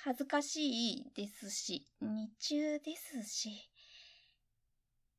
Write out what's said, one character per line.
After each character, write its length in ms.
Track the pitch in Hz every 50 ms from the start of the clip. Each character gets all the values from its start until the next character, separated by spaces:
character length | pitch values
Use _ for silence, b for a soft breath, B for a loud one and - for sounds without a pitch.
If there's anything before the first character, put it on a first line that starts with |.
| -
恥 140 | 285 247 -
ず 80 | 277
か 160 | - - 294
し 500 | 285 - - 311 302 277 233 226 240 220
い 120 | - - - - -
で 120 | - 202
す 240 | 202 - - 214 196
し、 360 | - - - - 180 - - - _ _
二 300 | - 214 214 220 220 220 - -
中 400 | - - 302 294 302 302 302 294
で 160 | 294 311 330
す 260 | - - - 294 247 208
し。 440 | - - - - 214 208 202 - - b b b b b b b b b b b b b b _ _ _ _ _ _ _ _ _ _ _ _ _ _ _